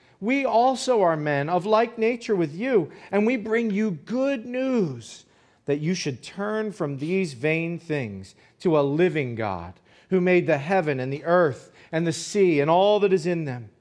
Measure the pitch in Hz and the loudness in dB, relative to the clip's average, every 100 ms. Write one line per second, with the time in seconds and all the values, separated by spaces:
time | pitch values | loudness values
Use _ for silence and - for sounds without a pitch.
0 | _ _ 196 277 262 220 247 254 - 240 | _ _ -2 0 2 4 2 2 0 2
1 | 180 160 151 143 143 180 180 214 233 233 | 4 2 0 0 0 -2 2 2 2 0
2 | 220 240 - 202 165 156 247 240 147 - | -2 -2 -2 0 0 -2 0 0 0 -6
3 | - 196 214 254 214 220 233 196 220 160 | -4 0 0 0 -2 -2 0 -2 -2 -4
4 | - 240 269 277 220 247 262 247 170 123 | -6 -2 0 -2 -6 -4 -2 0 0 -4
5 | 113 - - _ _ _ - 143 151 180 | -14 -20 -20 _ _ _ -4 -4 -2 -4
6 | - 127 - - 208 214 220 185 151 139 | -6 -8 -12 -10 -6 -4 -6 -6 -6 -6
7 | 147 190 180 127 147 160 165 170 - 151 | -2 -2 -2 -2 -2 0 -2 -8 -6 -4
8 | 117 98 95 - _ _ 190 156 143 147 | -4 -8 -14 -20 _ _ 0 2 2 2
9 | 180 156 127 113 107 92 85 90 _ _ | 2 0 -4 -4 -4 -6 -10 -16 _ _
10 | _ 190 180 180 156 147 139 190 156 131 | _ 0 4 4 4 0 2 0 0 -2
11 | 131 139 156 180 165 120 - - - 160 | -4 -4 2 4 4 0 -12 -20 -6 -2
12 | 170 - - 208 185 151 143 170 196 208 | -2 -2 -4 2 4 4 4 4 4 4
13 | 196 185 160 170 151 123 107 - | 2 2 0 -2 -4 -8 -12 -20